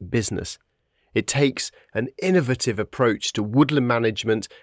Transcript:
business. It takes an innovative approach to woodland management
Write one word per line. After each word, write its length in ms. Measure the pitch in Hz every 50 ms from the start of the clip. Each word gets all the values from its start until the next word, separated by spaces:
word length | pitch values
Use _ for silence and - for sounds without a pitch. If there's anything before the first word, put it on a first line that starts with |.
| 95 90
business. 480 | 117 117 104 - 107 90 90 - - - _ _ _ _ _ _ _ _ _ _ -
It 140 | 120 -
takes 420 | - - 139 143 135 127 - - - - - _ _ -
an 140 | 113 120 - - -
innovative 580 | - 185 185 180 131 120 127 - - 127 104 104
approach 540 | 104 - - - 123 117 101 - - - -
to 100 | 113 104
woodland 440 | 107 113 139 151 135 151 143 123
management 600 | 120 117 117 113 113 104 - - 110 110 110 - - - -